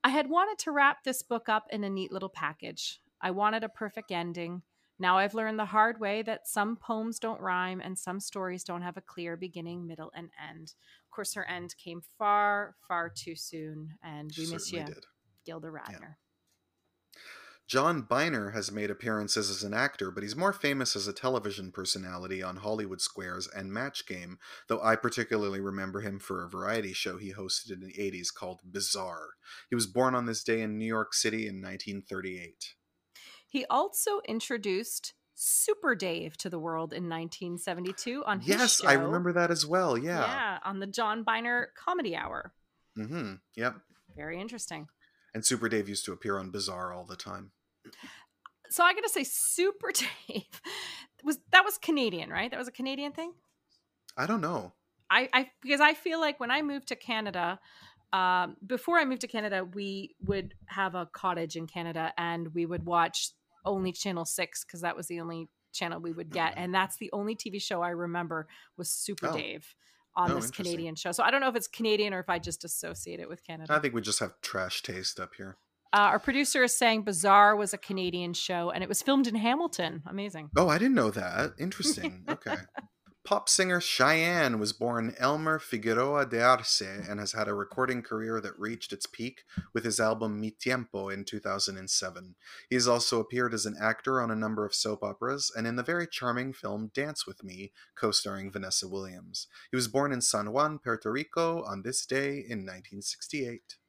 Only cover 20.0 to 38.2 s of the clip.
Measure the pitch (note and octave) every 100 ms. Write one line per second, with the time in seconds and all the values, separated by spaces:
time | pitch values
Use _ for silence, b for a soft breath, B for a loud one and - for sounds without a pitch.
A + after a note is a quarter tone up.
20 | F#2+ F#2 G2+ B2 F#3+ G3 C#3+ C#3 B2 G#2
21 | G2 G2 C3 B2+ G#2 G2 F#2 G2 F#2 G2+
22 | F#2 F2+ F#2 F#2 F#2 F#2 G#2+ A2 G2+ F#2
23 | - - F#2 F2+ F#2 G2 F#2+ G#2 C#3 -
24 | - F2+ F2 F2+ B B - A2+ A2 A2
25 | A#2+ B2 A2+ A2+ G2+ G2 G2 G2 F#2+ G2
26 | G#2 G2 - F#2 F2 F#2 F#2+ A2+ G2+ F2+
27 | G2 F2+ G2+ G2 F#2+ - - F#2 F#2+ -
28 | G2+ F2+ F2 - F#2 F2+ F2+ G2 F#2+ G2
29 | F#2 E2 D#2+ - B B B A#2+ A2 B2
30 | C3 B2+ A#2+ A2 - A2+ A2 G#2+ A2+ A2
31 | G#2+ - A2+ A2 G#2 F#2+ F#2+ F#2+ - G2
32 | F#2+ F#2+ F#2 F2+ E2+ _ - - _ _
33 | _ B B B B C#4 B3+ C4 - -
34 | - G4+ - A3+ - A#3+ G3+ F#3 A#3 -
35 | - _ _ - - - - G#4+ D4+ G#3
36 | F#3 E3 D#3+ - F#3 E3+ E3 D#3+ E3 F3
37 | E3+ E3 E3 - F3 F3 F#3+ F3 F3+ F#3
38 | A#3+ C4